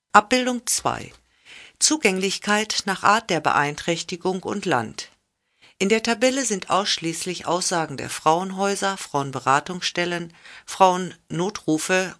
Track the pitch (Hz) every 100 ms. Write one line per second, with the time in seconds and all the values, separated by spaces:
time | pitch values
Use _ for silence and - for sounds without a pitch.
0 | _ 208 208 254 247 240 - - 123 117
1 | 92 - _ _ - - - - - 311
2 | 208 185 196 - - 208 214 - 202 185
3 | - 220 - 165 143 - 147 147 - 165
4 | - 180 185 185 196 202 190 127 110 -
5 | - _ _ _ _ _ - - 196 220
6 | 226 226 254 262 262 190 - 180 202 -
7 | 165 165 180 170 - 180 - 175 151 127
8 | 117 - 156 165 190 190 196 196 196 196
9 | - 143 139 131 127 143 - 180 - -
10 | 175 175 170 - - - - - 185 180
11 | 175 - - 156 185 - - 156 - 185
12 | 185 -